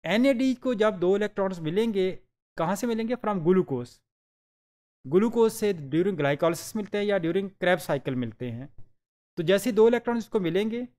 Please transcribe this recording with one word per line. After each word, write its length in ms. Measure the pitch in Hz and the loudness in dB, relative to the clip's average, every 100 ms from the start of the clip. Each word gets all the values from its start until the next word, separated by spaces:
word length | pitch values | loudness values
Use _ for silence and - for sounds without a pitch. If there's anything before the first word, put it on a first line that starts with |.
एन 220 | 160 208 269 | 0 2 2
ए 80 | |
डी 180 | 240 262 247 | 2 0 0
को 180 | 262 | -4
जब 240 | 220 214 190 | 0 0 2
दो 160 | 175 202 | 2 2
इलेक्ट्रॉन्स 440 | 208 - 190 180 | 0 -2 -4 -2
मिलेंगे, 500 | 156 180 233 196 185 156 _ _ _ - | -4 -2 0 0 -2 -4 _ _ _ -4
कहाँ 180 | 165 196 | -2 -2
से 100 | 240 | -2
मिलेंगे? 280 | 226 226 247 | -4 -4 -4
From 260 | 220 196 | -2 0
glucose। 540 | 156 185 - 127 120 - _ _ _ _ _ _ _ _ _ _ | 4 4 2 -4 -6 -16 _ _ _ _ _ _ _ _ _ _
ग्लूकोज 480 | 131 170 226 233 220 | 0 2 2 2 2
से 200 | 220 208 180 139 | 2 -2 -2 -4
during 300 | 151 190 175 | 0 0 0
glycolysis 560 | 143 143 170 165 - 220 | 0 2 0 0 -6 -8
मिलते 220 | 196 208 | -4 -4
हैं 60 | |
या 140 | 208 196 | 0 0
during 300 | 165 180 196 _ | 0 -2 -4 _
Krebs 260 | 180 180 - | 0 0 0
cycle 260 | 143 143 127 | -4 -2 -4
मिलते 340 | 117 110 123 | -4 -6 -8
हैं। 180 | 117 139 - - _ _ _ _ - | -8 -12 -16 -20 _ _ _ _ -4
तो 40 | |
जैसे 300 | 165 196 247 | 2 2 2
दो 160 | 214 220 | 4 6
इलेक्ट्रॉन्स 360 | 240 240 233 | 4 0 -4
इसको 160 | 220 220 | -2 -2
मिलेंगे 460 | 175 175 220 233 247 | 0 0 -2 -6 -10